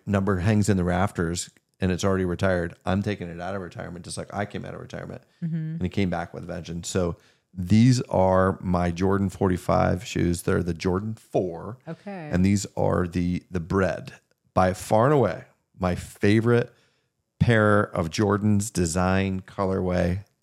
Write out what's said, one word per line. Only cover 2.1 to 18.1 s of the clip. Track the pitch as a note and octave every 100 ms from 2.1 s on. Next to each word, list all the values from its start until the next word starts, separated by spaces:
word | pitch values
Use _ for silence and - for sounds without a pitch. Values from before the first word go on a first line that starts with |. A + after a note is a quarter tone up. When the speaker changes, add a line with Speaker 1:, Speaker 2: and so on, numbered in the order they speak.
| F#2+ F#2
Speaker 1:
retired, | E2+ G2 F2+ E2+ -
I'm | F2+ F#2+
taking | G2+ F#2+ F2
it | E2+
out | F2
of | G2
retirement, | F2 - F2 F2
just | E2 -
like | -
I | G2 G#2
came | F#2+
out | F#2
of | E2+
retirement." | F2 E2+ F2+ F#2 _ _
Speaker 2:
Mm-hmm. | E3+ D#3+
Speaker 1:
And | D#3 E3
he | F#2
came | - F#2
back | E2+ E2+
with | -
a | F2
vengeance. | F2 E2 E2+ E2+
So | F#2+ F2 E2 _ _ _
these | F2+ F2+ G#2+ B2 A#2+
are | - F#2 F#2 F#2 F#2+ -
my | F#2+ F2 F2
Jordan | E2+ F#2+ G2 G2
forty-five | - G2 F2+ - F2+ F#2 F2+ -
shoes. | F#2+ F2 F2
They're | - F#2
the | F2
Jordan | D#2+ F#2 F#2 A2
four. | A2+ _ C3+ C#3 E2 F#2 B2+ -
Speaker 2:
Okay. | E3 G3+ F#3+ D3+
Speaker 1:
And | F2+
these | F#2+ G2+ G2+ -
are | G2 F#2 F2+
the, | F2+ F2 F2+ -
the | F2+
bread. | E2 F#2+ F2+ - - - _ _ _
By | - F#2
far | F#2+ - A2
and | B2+
away, | D3 G2+ E2 - _ _ -
my | F#2
favorite | F2 - - G2+ A2 A#2 A#2+ B2 _ _ _ _ _ _ -
pair | - A2+ G#2+ G#2
of | G#2+ - E2